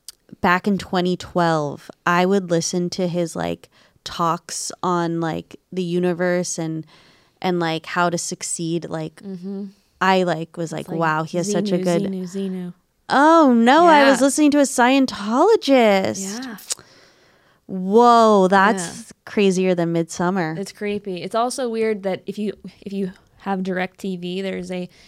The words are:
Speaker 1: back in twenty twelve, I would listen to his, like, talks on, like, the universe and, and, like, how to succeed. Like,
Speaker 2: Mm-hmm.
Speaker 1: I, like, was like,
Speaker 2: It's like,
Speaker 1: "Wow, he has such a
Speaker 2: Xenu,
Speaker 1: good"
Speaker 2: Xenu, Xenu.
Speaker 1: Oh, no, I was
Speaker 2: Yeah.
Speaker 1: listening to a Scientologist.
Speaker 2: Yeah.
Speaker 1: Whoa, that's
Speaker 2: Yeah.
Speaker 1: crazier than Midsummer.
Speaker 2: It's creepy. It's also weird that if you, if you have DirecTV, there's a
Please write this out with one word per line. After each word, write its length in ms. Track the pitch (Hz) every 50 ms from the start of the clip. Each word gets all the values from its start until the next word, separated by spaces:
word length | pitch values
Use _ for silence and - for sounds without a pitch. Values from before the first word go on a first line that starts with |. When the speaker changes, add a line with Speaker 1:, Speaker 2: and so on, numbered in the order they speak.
| - - - _ _ - - -
Speaker 1:
back 260 | - 180 180 185 - 208
in 80 | 196 180
twenty 380 | - - 196 180 175 180 175
twelve, 720 | - - - - 180 170 165 160 156 147 143 139 - - - - _ -
I 200 | 175 175 175 180
would 240 | 185 202 202 185 170
listen 400 | 170 165 165 - 185 180 175 175
to 180 | - - 180 175
his, 260 | 165 175 170 160 -
like, 360 | 180 - - 165 - _ _ _ _ _ _ _ _ -
talks 680 | - - - 170 165 165 170 _ - - - - - - -
on, 360 | - 185 175 175 170 165 165 165
like, 360 | 165 160 - 85 - _ - - _ -
the 100 | 180 185
universe 760 | 180 170 175 180 180 180 170 170 180 180 175 180 175 - - 175
and, 280 | 160 160 160 160 156 _ _ _ _ _ _ _ _ _ _ -
and, 180 | - 185 180 175
like, 280 | 170 160 160 156 -
how 240 | - - 180 175 175
to 80 | 175 165
succeed. 640 | - - 185 - - - - - 170 160 170 165 165 180
Like, 260 | 165 160 156 160 160 -
Speaker 2:
Mm-hmm. 420 | - 196 190 175 180 196 202 196 208 196 - _ _ _ _ -
Speaker 1:
I, 200 | 185 190 190 185 180
like, 320 | 175 156 160 165 - - 175
was 140 | 165 160
like, 80 | 160 151
Speaker 2:
It's 80 | 147 180
like, 80 | 165 165
Speaker 1:
"Wow, 240 | 165 156 156 156 160
he 140 | 156 175 175
has 120 | 170 208
such 220 | 208 175 208 202
a 60 | 185 180
Speaker 2:
Xenu, 60 | 185
Speaker 1:
good" 180 | 180 170 170
Speaker 2:
Xenu, 200 | - 190 190 185 185
Xenu. 500 | 175 185 196 196 190 185 185 180 175 - _ _ _ _ _ _ -
Speaker 1:
Oh, 420 | - 262 294 311 330 330 302 254 240
no, 300 | 226 233 247 285 330 359
I 220 | 339 311 285 277 277
was 120 | 269 220
Speaker 2:
Yeah. 40 | 269
Speaker 1:
listening 260 | 277 - 302 302 285
to 60 | 285 294
a 20 |
Scientologist. 1800 | 277 - - 262 233 254 269 277 262 - - - 202 208 233 277 349 440 453 370 - 277 269 254 226 214 196 190 196 214 202 190 190 190 208 247 262
Speaker 2:
Yeah. 100 | 247 214 - - - - - - _ _ _ _ _ _ _ _ _ _ _ _ _ _ _ _
Speaker 1:
Whoa, 840 | - 190 185 185 190 202 233 240 240 233 233 226 220 214 196 185 180
that's 380 | 196 196 196 214 - 185 -
Speaker 2:
Yeah. 160 | - - 233 226 - - _ -
Speaker 1:
crazier 500 | - - 220 202 196 180 185 185 185 180
than 180 | 175 165 170
Midsummer. 640 | 170 170 165 165 - - 175 180 196 190 165 156 160 190
Speaker 2:
It's 140 | 196 -
creepy. 500 | - - 208 208 208 202 208 202 180 170
It's 120 | 170 190 -
also 340 | 226 240 254 247 277 254 233
weird 340 | 226 226 220 220 220 190
that 200 | 196 190 185 185 -
if 120 | - - 208
you, 140 | 208 196 - _ - 180 - _
if 100 | - 196
you 200 | 196 196 190 185 - _ _ _ _ _ -
have 160 | 202 196 185
DirecTV, 840 | 185 190 180 185 185 185 _ - - 190 185 175 175 180 180 190
there's 280 | 196 190 185 185 175 180
a 180 | 185 180 175 180 _ _ _